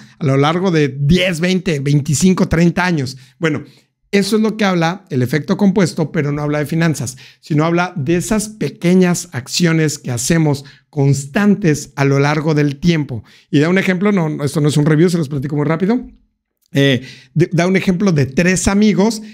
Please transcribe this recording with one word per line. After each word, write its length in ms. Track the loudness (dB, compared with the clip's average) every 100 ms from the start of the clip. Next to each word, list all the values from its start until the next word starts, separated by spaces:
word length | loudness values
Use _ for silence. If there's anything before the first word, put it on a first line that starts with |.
| -12 -6
a 80 | 0
lo 100 | 2
largo 340 | 2 0 0
de 180 | 2 0
diez, 520 | 0 2 2 2 -2
veinte, 400 | -2 -2 -2 -2
veinticinco, 680 | 0 0 0 0 2 2 0
treinta 360 | 2 2 2
años. 320 | -2 -2 -6 -10 -20 -6
Bueno, 260 | -4 -4 -8 -20 _ _ -4
eso 240 | -2 0 0
es 60 |
lo 140 | 0 0
que 80 |
habla 400 | -2 0 -2 -4 -6
el 100 | -4
efecto 360 | -2 -2 -2 0
compuesto, 560 | 2 2 0 0 -4
pero 180 | -4 -4
no 100 | -4
habla 200 | -4 -4
de 60 | -2
finanzas, 500 | -2 0 -2 -6 -10 -20 _
sino 240 | -4 0
habla 280 | 0 0 -2 -4
de 200 | -2 -2
esas 320 | 0 -2 -4
pequeñas 800 | -6 -8 -2 2 4 4 0 -6
acciones 680 | -10 -6 -2 0 2 0 -2
que 140 | -6
hacemos 520 | -4 0 2 2 -2 -6 -20 _
constantes 1040 | 0 2 0 -2 0 2 2 2 0 -4 -2
a 80 |
lo 160 | 2 2
largo 340 | 2 0 0
del 220 | 0 0 0
tiempo. 480 | 0 0 -2 -8 -14 -20 -2
Y 80 | 0
da 100 | 2
un 100 | 2
ejemplo, 340 | 0 0 0
no, 300 | 0 -2 -2
esto 160 | -4 0
no 80 | 0
es 80 | 2
un 100 | 2
review, 240 | 4 2
se 80 | 0
los 100 | -4
platico 280 | -6 -6 -4
muy 100 | -2
rápido. 400 | -2 -2 -2 -4 -20 _ _ _ _ _
Eh, 300 | 0 2 2 -4 -20 -6
de, 160 | -2 0
da 140 | 0 0
un 100 | 0
ejemplo 360 | 0 0 2
de 140 | 0 0
tres 420 | 0 0 0 0
amigos 520 | 2 2 2 0 -2 -12